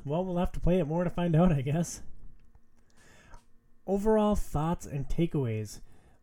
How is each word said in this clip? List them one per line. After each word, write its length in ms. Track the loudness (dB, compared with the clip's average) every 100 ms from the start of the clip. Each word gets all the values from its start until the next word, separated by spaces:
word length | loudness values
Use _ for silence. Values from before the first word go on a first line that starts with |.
| -4
well, 180 | -4
we'll 140 | -2 0
have 140 | -2
to 60 | 0
play 200 | 2 2
it 60 | 2
more 180 | -2
to 60 | -2
find 260 | 0 2 6
out, 160 | 6
I 100 | 4
guess. 400 | 0 -2 -2 -6 -10 -10 -12 -14 -20 -20 -20 -20 -20 -20 -20 -20 -20 -20 -20 -20 _ -14 -4
Overall 480 | 0 2 4 4 2
thoughts 500 | 0 0 0 -2 -4
and 220 | -6 -2
takeaways. 720 | 0 0 0 -2 -4 -6 -12 -18 -20 -20 -20